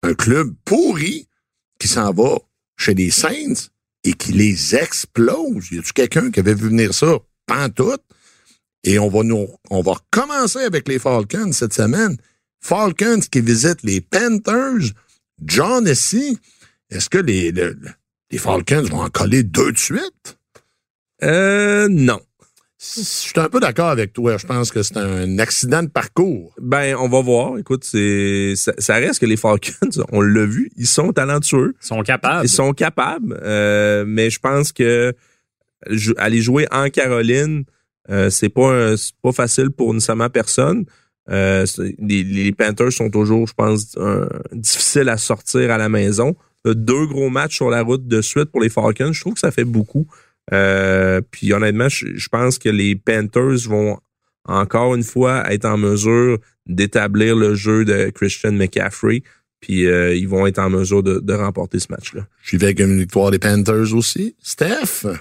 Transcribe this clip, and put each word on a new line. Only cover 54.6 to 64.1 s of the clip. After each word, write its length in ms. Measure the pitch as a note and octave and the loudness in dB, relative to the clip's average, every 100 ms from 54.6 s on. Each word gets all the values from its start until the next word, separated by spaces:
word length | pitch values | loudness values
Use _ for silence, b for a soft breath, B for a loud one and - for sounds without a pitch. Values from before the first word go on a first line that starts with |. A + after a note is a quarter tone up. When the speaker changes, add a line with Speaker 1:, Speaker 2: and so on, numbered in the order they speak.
| G2 A2+ B2 B2 | 0 2 2 0
Speaker 2:
une 80 | |
fois 400 | A2+ - B2+ C3 - | -2 0 2 2 0
être 120 | G#2 | -2
en 120 | A2 G#2+ | 0 0
mesure 640 | G#2 G#2 G#2+ A#2 B2 A2+ b b - | 2 2 2 4 4 0 b b -8
d'établir 720 | F2+ G2+ A#2 G#2 G2+ A2 A2+ | -2 0 2 0 2 4 4
le 180 | G#2+ | 4
jeu 300 | G#2 G#2 G#2+ | 2 2 2
de 260 | G#2+ G2+ G2 | 2 2 0
Christian 420 | - G2 - G#2+ | -2 -4 -2 -2
McCaffrey. 680 | G2+ F#2+ - F#2+ - A2 A#2 - b b _ | 0 0 0 -4 -2 0 0 -4 b b _
Puis 260 | - F#2 F2+ | -4 0 2
euh, 280 | F2 F2 F2+ | 2 2 0
ils 100 | F#2+ | 0
vont 180 | F#2+ G2 | 0 0
être 120 | F#2+ | 0
en 120 | G2 | 0
mesure 320 | F#2+ F#2 G2+ | 0 2 2
de, 160 | G2 F#2+ | 2 -2
de 120 | G2 | -2
remporter 440 | G2+ G2+ F#2+ F2+ F#2 | -2 -2 -4 -4 -6
ce 80 | - | -6
match-là. 360 | - - - G2+ _ | -10 -12 -12 -14 _
Speaker 1:
J'y 140 | - F2+ | -4 0
vais 100 | G2 | 0
avec 140 | F#2 | 2
une 180 | G2 F#2+ | 2 2
victoire 320 | F#2 G2 G2 | 0 2 2
des 80 | G2 | 2
Panthers 560 | G#2 G2+ G2 A2 A2 | 2 2 2 2 2
aussi. 400 | A2+ A#2 | 0 0